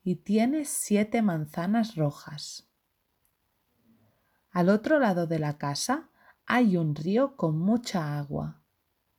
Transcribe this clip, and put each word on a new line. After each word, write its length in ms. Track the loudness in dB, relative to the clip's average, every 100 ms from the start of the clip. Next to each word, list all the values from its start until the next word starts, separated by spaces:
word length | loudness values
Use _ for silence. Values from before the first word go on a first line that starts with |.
y 140 | -6 -4
tiene 480 | 0 2 2 0 -4
siete 560 | -6 0 2 2 2
manzanas 720 | 2 0 -4 -4 -2 0 0 0
rojas. 720 | -2 -2 -10 -14 -14 -16 -20 _ _ _ _ _ _ _ _ _ _ _ _ _ _ _ _ _ _
Al 180 | 0 4
otro 300 | 4 4 2
lado 280 | 4 2 0
de 120 | -2
la 180 | -2 -4
casa 520 | -6 -4 -2 -4 -6 _ _ _ -2
hay 300 | 2 4 4
un 200 | 2 -2
río 420 | 0 0 0 0
con 200 | -2 0
mucha 600 | 0 0 -2 -4 -4 -4
agua. 420 | -6 -6 -6 -10 _ _ _ _ _